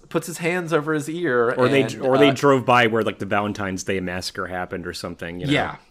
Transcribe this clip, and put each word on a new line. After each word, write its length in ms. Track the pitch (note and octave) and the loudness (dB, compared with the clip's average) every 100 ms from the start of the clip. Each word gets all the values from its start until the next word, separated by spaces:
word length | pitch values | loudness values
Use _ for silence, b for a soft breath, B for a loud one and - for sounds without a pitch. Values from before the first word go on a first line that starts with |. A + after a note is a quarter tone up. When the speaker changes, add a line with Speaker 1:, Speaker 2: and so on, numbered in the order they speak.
| - | -6
Speaker 1:
puts 160 | E3 F3+ | -6 -6
his 120 | D#3+ | -4
hands 360 | E3+ F3+ E3 | -2 -2 0
over 180 | D#3+ D3 | 0 0
his 160 | D3+ C#3 | -2 -2
ear 460 | E3+ E3 B2 A#2+ | -4 0 2 2
Speaker 2:
Or 140 | B2+ B2 | 2 2
they, 140 | C#3 | 2
Speaker 1:
and, 180 | A2+ A2 | 0 -2
Speaker 2:
or 160 | C3 C#3 | 2 6
they 100 | C#3+ | 6
Speaker 1:
uh, 60 | |
Speaker 2:
drove 320 | B2+ C#3+ C3+ A#2+ | 4 4 4 4
by 200 | B2 A#2 | 4 4
where, 140 | A2+ | 2
like, 160 | G#2+ F#2+ | -2 -4
the 60 | |
Valentine's 580 | G2+ G#2 G#2 G#2 F#2+ F#2 | -2 -2 -2 -4 -4 -4
Day 160 | - F#2+ | -4 -4
massacre 460 | F2+ F2+ - - F2+ | -4 -6 -8 -8 -8
happened 400 | F2+ F2+ F#2 F2 | -6 -8 -8 -8
or 60 | |
something, 480 | E2 F2+ E2+ E2+ F2 | -10 -10 -10 -10 -6
you 60 | C3+ | -2
know? 60 | |
Speaker 1:
Yeah, 240 | C#3+ D#2 D2+ _ | -2 -2 -8 _